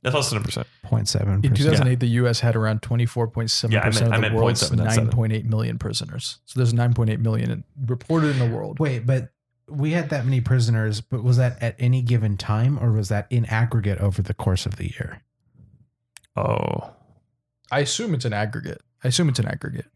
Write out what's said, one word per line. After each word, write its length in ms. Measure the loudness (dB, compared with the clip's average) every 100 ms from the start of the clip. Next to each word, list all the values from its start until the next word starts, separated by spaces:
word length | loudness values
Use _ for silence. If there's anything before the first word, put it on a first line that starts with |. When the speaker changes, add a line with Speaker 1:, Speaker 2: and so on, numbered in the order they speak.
Speaker 1:
That's 140 | 0 0
less 140 | 0
than 80 | -2
a 20 |
percent. 240 | -2 -6 -8 _
Speaker 2:
Point 260 | -2 0 0
seven 320 | 0 2 2
percent. 40 | 4
Speaker 3:
In 80 |
two 100 | 4 4
thousand 180 | 4 4
eight, 120 | 2
the 80 | 2
U 200 | 2 2
S 120 | 2
had 160 | 2 2
around 260 | 0 -2
twenty-four 460 | -2 0 0 0 -4
point 240 | -2 -2
seven 280 | -2 2 2
percent 40 | 2
Speaker 1:
Yeah, 20 |
I 60 |
meant, 140 | 2 2
Speaker 3:
of 60 |
Speaker 1:
I 20 | 2
Speaker 3:
the 60 |
Speaker 1:
meant 120 | 2 2
Speaker 3:
world's 260 | 2 2
Speaker 1:
point 80 | 0
seven, 120 | 0 2
not 80 |
seven. 100 | 2 0
Speaker 3:
nine 80 | 0
point 180 | 0
eight 120 | -2 -2
million 320 | -2 -2 -4
prisoners. 640 | -6 -6 -8 -10 -10 -12 _
So 140 | 0
there's 140 | 0
nine 220 | 2 2 2
point 160 | 0
eight 80 | 0
million 440 | 0 0 -2 -4 -10 -8 -6
reported 460 | -6 -2 0 2
in 80 | 0
the 80 | 0 -2
world. 240 | -8 -4
Speaker 2:
Wait, 260 | -2 -2 0
but 240 | 0 -2 _ _ _ _
we 220 | -4 -2
had 180 | 0 -2
that 160 | -2 0
many 160 | 0
prisoners, 580 | 2 2 4 2 0 -2
but 220 | -6 -4
was 140 | 2 4
that 240 | 2 0
at 140 | -6 -2
any 240 | 0 2
given 360 | 2 2 2 -2
time 420 | 0 2 2 2
or 100 | 2
was 180 | 2 0
that 180 | -2 0
in 160 | -2 0
aggregate 540 | 0 2 0 0 0
over 240 | 0 0
the 100 | -2
course 320 | -2 0 0 -2
of 120 | -6
the 80 | -8
year? 300 | -8 -10 -12 _ _ _ _ -20 _ _ _ _ -20 _ -6
Speaker 1:
Oh. 580 | -2 -2 -2 -6 -8 -20 _ _ _ _ _ _ _
Speaker 3:
I 80 | -2
assume 340 | -2 -2 -2 -2
it's 100 | -2
an 80 |
aggregate. 480 | -2 -4 -6 -12 -14 _ _
I 40 | -2
assume 200 | 2 2
it's 100 | 2
an 80 | -2
aggregate. 380 | -4 -8 -10 -12